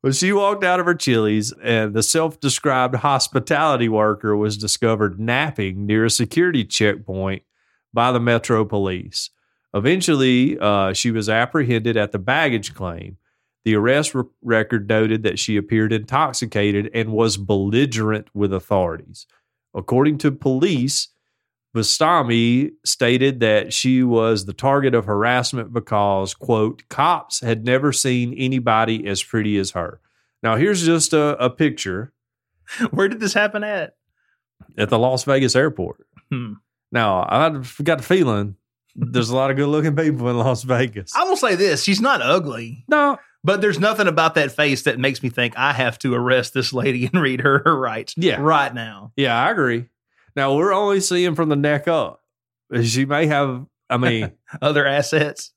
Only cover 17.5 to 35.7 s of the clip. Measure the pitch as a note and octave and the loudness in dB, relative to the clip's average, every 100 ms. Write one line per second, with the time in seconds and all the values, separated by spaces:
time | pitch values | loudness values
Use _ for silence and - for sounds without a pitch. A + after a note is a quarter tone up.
17.5 | G2+ G2 A#2 C#3+ A2+ G#2+ G#2+ - G2+ G2+ | 0 2 0 0 0 -2 -2 -6 -2 -2
18.5 | F#2+ - G2+ F2 D#2+ E2 F#2+ - _ _ | -2 -2 0 0 -4 -14 -20 -20 _ _
19.5 | _ _ - F#2 B2 D3 C#3+ D3 C3+ C#3 | _ _ -12 -2 2 2 2 -2 -2 -2
20.5 | C3 F3 D3 C3 - - _ _ _ _ | 0 0 0 0 -4 -6 _ _ _ _
21.5 | _ _ A#2 G#2+ - D#3 E3+ B2 A#2 A#2 | _ _ -4 -2 0 2 2 2 2 4
22.5 | B2 D3 - - - A#2+ B2+ C3+ B2+ A2+ | 2 0 -6 -6 0 2 4 2 2 2
23.5 | G#2+ F#2+ - B2+ B2+ B2+ A2+ A2+ G#2+ F#2+ | 2 0 -2 2 2 4 2 2 0 -2
24.5 | - C3+ C#3 C3+ A#2+ G#2 G2+ A2+ B2 B2 | -4 0 2 2 0 0 0 2 2 0
25.5 | B2+ G#2 A#2 - G#2+ G2+ G2 F#2+ - - | -6 -6 -8 -2 0 2 0 -2 -8 0
26.5 | A2+ G#2+ - _ - D#3 E3 - - A#2+ | 2 2 -4 _ -2 0 0 -4 -6 -4
27.5 | A2+ A#2 C3 C#3+ B2+ C3+ B2 A#2+ B2 C3 | -2 0 2 2 0 0 0 -2 -4 -2
28.5 | C3 A#2+ A2 A2+ A2+ G2+ G2 - A#2 G#2+ | -2 2 2 2 -2 -4 -6 -2 -2 0
29.5 | G#2 F#2+ F2+ E2 - _ _ _ _ A2+ | 0 -2 -6 -8 -12 _ _ _ _ -2
30.5 | A2+ F#3 G3 E3 E3 D3 D#3 D3 D3 B2 | 2 2 2 2 2 2 2 2 0 -2
31.5 | - D3+ G#2+ G2 F#2 B2+ _ _ _ _ | 2 0 0 -6 -6 -8 _ _ _ _
32.5 | _ - - A#3 - G3 A3+ G#3 G3+ G#3 | _ -18 -8 -4 0 -2 -2 -2 0 -2
33.5 | G#3 G#3+ G3+ D#3 _ _ _ _ _ _ | -4 -6 -6 -8 _ _ _ _ _ _
34.5 | _ - - G#2 A#2 B2 B2+ - C3+ C3 | _ -20 -4 0 2 2 0 2 2 4
35.5 | B2+ D3 | 2 2